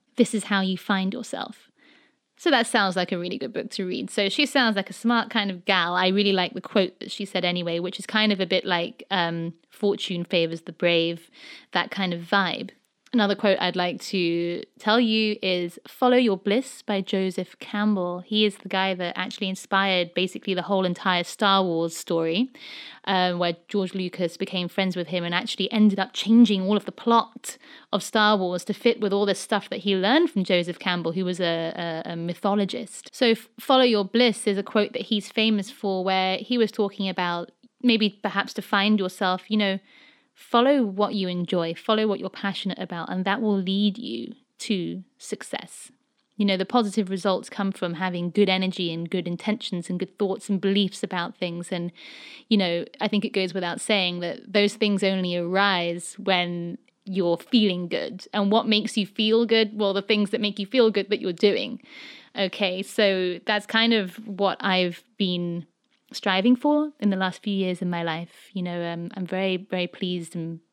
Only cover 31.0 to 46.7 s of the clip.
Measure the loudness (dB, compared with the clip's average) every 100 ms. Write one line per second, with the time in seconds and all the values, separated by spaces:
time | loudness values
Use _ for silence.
31 | -2 -2 -4 -2 0 0 -4 -6 -6 -6
32 | -8 -6 -6 -4 0 0 0 -4 -10 -14
33 | -18 0 2 2 -2 -12 2 6 6 4
34 | 2 4 4 2 0 -2 0 0 0 -2
35 | -2 -4 -2 0 2 2 -2 -6 -4 -2
36 | 0 0 0 -2 -2 0 2 2 -2 -2
37 | -4 -2 -2 -4 -6 _ _ _ 2 4
38 | 2 0 -4 -2 -2 -6 -2 0 4 2
39 | 2 -2 0 -2 -2 0 0 -2 -6 -20
40 | -20 _ _ _ 0 2 4 4 2 0
41 | -2 0 -2 -2 -2 -2 -2 -4 0 0
42 | 2 -2 -4 -6 -6 -4 -6 -6 -6 -8
43 | -6 -4 0 0 2 0 0 2 2 0
44 | -6 -8 -10 -14 _ _ -4 -4 -2 -8
45 | -12 _ -12 -12 -8 -10 -10 -18 -20 _
46 | _ _ _ -2 0 2 2